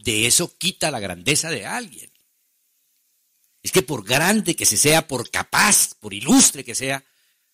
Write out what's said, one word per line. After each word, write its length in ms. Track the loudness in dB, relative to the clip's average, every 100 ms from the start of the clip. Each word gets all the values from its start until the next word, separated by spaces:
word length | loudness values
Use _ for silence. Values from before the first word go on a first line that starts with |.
de 220 | -4 0 2
eso 280 | 2 0 -4
quita 360 | -6 -2 -4
la 80 | -4
grandeza 500 | -8 -6 -2 -2 -2
de 160 | -8 -6
alguien. 460 | -10 -10 -18 -20 _ _ _ _ _ _ _ _ _ _ _ _ _ _ _
Es 100 | -2
que 100 | -2
por 220 | -2 -8
grande 500 | -2 0 2 2 0
que 100 | 0
se 120 | 0 2
sea, 320 | 4 2 0
por 220 | -6 -6
capaz, 640 | -6 -2 2 4 4 0 -4
por 180 | -12
ilustre 500 | -8 4 6 6 2
que 100 | -8 -6
sea, 280 | -6 -6 -10 _ _ _ _